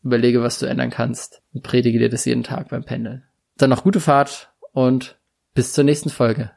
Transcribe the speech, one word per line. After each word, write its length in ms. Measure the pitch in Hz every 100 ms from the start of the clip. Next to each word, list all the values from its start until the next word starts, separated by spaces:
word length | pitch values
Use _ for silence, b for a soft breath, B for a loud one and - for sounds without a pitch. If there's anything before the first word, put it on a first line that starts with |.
Überlege, 400 | 131 120 120 120
was 160 | 117 -
du 60 | 127
ändern 240 | 123 123
kannst, 520 | - 120 123 - _ _
und 100 | 127
predige 360 | - 127 123 113
dir 100 | 117
das 160 | 143 -
jeden 180 | 120
Tag 260 | 117 120 -
beim 140 | 123
Pendeln. 400 | - 113 113 127 _ _ _ _
Dann 120 | 135
noch 140 | 127
gute 180 | 185 202
Fahrt 500 | 160 139 143 - - _ -
und 440 | - 127 131 - _ _ _ _
bis 180 | - 120
zur 140 | - 143
nächsten 240 | 147 151
Folge. 420 | - 120 110 113